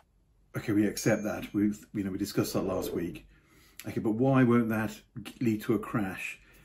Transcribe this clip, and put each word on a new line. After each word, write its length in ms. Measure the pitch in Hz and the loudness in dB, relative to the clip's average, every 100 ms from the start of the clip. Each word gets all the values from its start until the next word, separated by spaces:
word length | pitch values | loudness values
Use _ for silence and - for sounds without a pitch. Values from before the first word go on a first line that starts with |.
| - _ _ _ _ - | -10 _ _ _ _ -8
Okay, 160 | - | 0
we 120 | 104 101 | 4 4
accept 380 | - 120 107 | 2 2 2
that. 300 | 104 90 - | 0 -6 -4
We've, 320 | 104 104 - - | 0 2 0 -6
you 100 | 110 | -6
know, 80 | 98 | -4
we 60 | 95 | -4
discussed 360 | 101 - - | -4 -2 -2
that 120 | 107 95 | -2 -2
last 280 | 95 - | -2 -2
week. 320 | 92 85 - - - _ _ _ - 104 | -4 -6 -8 -16 -20 _ _ _ -16 -8
Okay, 140 | 107 | -4
but 100 | 107 | -2
why 320 | 110 135 131 | 2 4 6
won't 240 | 123 120 110 | 6 6 4
that 320 | 110 107 - - 107 - - | 0 -2 -6 -16 -16 -14 -4
lead 220 | 117 107 | 0 0
to 140 | - 104 | 0 -2
a 40 | |
crash? 600 | - 117 95 90 - - - - | 0 -4 -4 -6 -10 -12 -18 -20